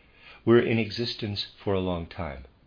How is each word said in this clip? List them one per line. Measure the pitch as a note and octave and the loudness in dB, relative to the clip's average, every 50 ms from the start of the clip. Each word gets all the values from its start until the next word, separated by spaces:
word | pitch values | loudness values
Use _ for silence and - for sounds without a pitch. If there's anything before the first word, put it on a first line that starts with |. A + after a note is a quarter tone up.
| - _ _ - - - - - - | -20 _ _ -20 -20 -20 -20 -2 4
were | A2+ A#2 A#2+ | 6 6 6
in | A#2+ - A#2 A2+ | 6 4 2 0
existence | G#2+ G2+ G2 A2+ A#2 A#2 - - A#2 G#2 G2+ G2 - - - - | 0 -2 -4 -6 -6 -6 -6 -6 -6 -6 -6 -6 -8 -10 -12 -8
for | - G#2 G2 | -4 -2 0
a | F#2+ | 0
long | F#2 F#2 F2+ E2+ E2+ | 0 -2 -2 -4 -6
time. | - - - E2+ D2+ C2+ C2 C2+ - - _ _ | -8 -10 -10 -8 -8 -10 -12 -16 -20 -20 _ _